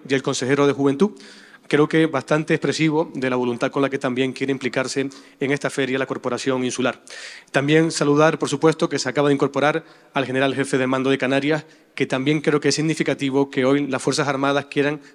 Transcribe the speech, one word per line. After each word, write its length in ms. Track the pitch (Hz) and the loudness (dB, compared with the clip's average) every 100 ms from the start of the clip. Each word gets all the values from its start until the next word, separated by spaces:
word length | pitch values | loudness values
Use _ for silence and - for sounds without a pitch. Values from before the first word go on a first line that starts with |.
| - | -2
y 60 | |
el 80 | 135 | -2
consejero 440 | 139 135 127 139 143 | -2 -4 0 2 2
de 60 | |
juventud. 380 | 131 139 135 202 - - - - - - | 2 0 2 0 0 -20 -20 -20 -20 -2
Creo 220 | 143 151 | 2 4
que 160 | 160 | 4
bastante 480 | 160 135 - 151 156 | 2 0 0 -2 0
expresivo 580 | 160 143 135 160 151 175 | 0 0 0 0 0 -2
de 160 | 127 131 | -2 -2
la 60 | 127 | 0
voluntad 340 | 123 117 135 | -2 -2 -2
con 100 | 143 | 0
la 80 | 139 | -2
que 100 | 135 | 0
también 360 | 135 123 135 | -4 -2 -2
quiere 180 | 123 131 | -2 -4
implicarse 560 | 131 127 135 127 139 135 - - - | -4 -2 -4 -4 -4 -6 -8 -18 -6
en 100 | 135 | -2
esta 200 | 147 135 | -2 -2
feria 280 | - 131 131 | -2 -2 -2
la 60 | |
Corporación 580 | 131 120 127 120 135 131 | -2 -4 -4 -4 -2 -2
Insular. 400 | 127 120 123 - - - - - - | -2 -2 -2 -4 -12 -18 -18 -20 -4
También 380 | 139 143 156 165 | -2 4 4 4
saludar, 480 | 156 147 147 156 151 | 0 2 4 4 2
por 120 | 143 | -2
supuesto, 400 | 143 160 156 170 | 2 2 2 -2
que 80 | 139 | -2
se 100 | 131 | -4
acaba 200 | 123 143 | 0 2
de 40 | |
incorporar 480 | 143 139 139 143 156 - - _ | 2 0 0 0 0 -6 -20 _
al 140 | 143 131 | -4 -2
general 280 | 131 139 | 0 0
jefe 220 | 131 135 135 | 0 0 0
de 100 | 127 | 0
mando 220 | 131 131 | 0 0
de 80 | 135 | 0
Canarias, 480 | 131 139 143 156 - - _ | 0 0 0 -2 -4 -20 _
que 100 | - | -6
también 380 | 131 131 135 156 | -2 -2 0 0
creo 180 | 156 147 | 2 0
que 80 | 147 | 0
es 60 | |
significativo 760 | 139 156 151 151 139 139 135 139 | 0 -2 0 -2 -2 0 0 0
que 160 | 135 | 0
hoy 220 | 127 143 139 | 2 2 0
las 160 | 131 | -2
Fuerzas 260 | - 135 139 | -2 0 0
Armadas 380 | 135 139 143 135 | 0 0 0 -2
quieran, 340 | 143 139 147 - | -2 -2 -2 -10